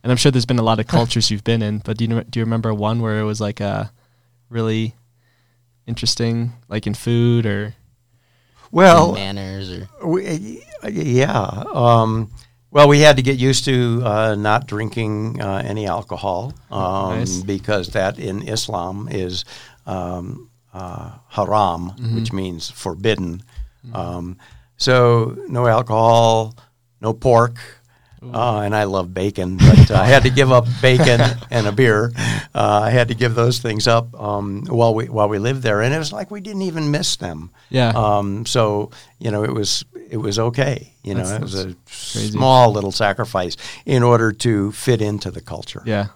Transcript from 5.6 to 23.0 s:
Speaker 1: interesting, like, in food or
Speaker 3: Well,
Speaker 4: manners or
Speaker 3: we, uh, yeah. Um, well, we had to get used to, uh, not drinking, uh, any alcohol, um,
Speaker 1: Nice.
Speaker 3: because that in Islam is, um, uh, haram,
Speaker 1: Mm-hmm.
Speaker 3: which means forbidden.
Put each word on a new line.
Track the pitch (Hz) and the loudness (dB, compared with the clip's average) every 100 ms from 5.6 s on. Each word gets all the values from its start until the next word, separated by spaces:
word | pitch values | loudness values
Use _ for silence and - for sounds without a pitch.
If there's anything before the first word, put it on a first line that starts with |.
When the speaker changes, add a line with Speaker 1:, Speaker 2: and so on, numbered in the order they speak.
| _ _ - | _ _ -12
Speaker 1:
interesting, | 117 113 - 117 117 117 - _ | -6 -4 -2 -2 -2 -4 -8 _
like, | 107 107 | -6 -6
in | |
food | 104 - 120 120 117 113 | -6 -2 2 2 2 0
or | 101 104 - _ _ _ _ _ _ _ _ _ | -4 -8 -12 _ _ _ _ _ _ _ _ _
Speaker 3:
Well, | - 190 170 156 | 6 8 8 6
Speaker 4:
manners | 98 98 98 95 98 95 90 92 - | 0 -6 -8 -10 -10 -10 -12 -14 -10
or | 170 | -4
Speaker 3:
we, | 175 392 160 208 - 605 622 | -4 -4 -8 -10 -16 -18 -14
uh, | - | -8
yeah. | 208 147 123 139 139 95 104 392 | -6 -2 0 0 0 -4 -6 -8
Um, | 311 120 117 110 110 107 - - _ _ | 0 4 4 4 -2 -6 -12 -20 _ _
well, | 143 147 | 6 8
we | 147 | 10
had | 151 135 | 8 6
to | |
get | 131 135 | 2 2
used | 131 127 - | 2 2 2
to, | 127 120 117 | 2 2 0
uh, | 120 104 110 104 | 0 0 0 0
not | 104 110 - | 2 0 0
drinking, | 104 110 117 110 107 110 117 | -8 -6 -6 -4 -4 -6 -6
uh, | 104 98 113 | -6 -4 -6
any | 104 104 | -6 -4
alcohol, | 87 - 87 98 90 123 - _ | -6 -6 -6 -4 -4 -8 -14 _
um, | 98 92 98 95 90 | -6 -4 -2 -4 -4
Speaker 1:
Nice. | 92 92 | -4 -6
Speaker 3:
because | 95 98 - 104 87 | -6 -6 -4 -4 -4
that | 101 95 - | -4 -4 -4
in | 107 98 107 | -10 -10 -8
Islam | 110 - 101 87 98 107 | -8 -6 -6 -8 -10 -8
is, | 104 92 92 - - - _ - | -8 -6 -8 -12 -18 -20 _ -10
um, | 92 90 90 90 - - _ _ | -8 -8 -10 -10 -14 -18 _ _
uh, | 95 90 87 82 - _ | -16 -14 -14 -16 -20 _
haram, | - 95 107 98 85 87 | -6 -2 0 0 -2 -8
Speaker 1:
Mm-hmm. | 113 120 113 | -8 -6 -4
Speaker 3:
which | 113 | -4
means | 98 92 85 - | -6 -8 -10 -14
forbidden. | - 95 85 | -12 -10 -4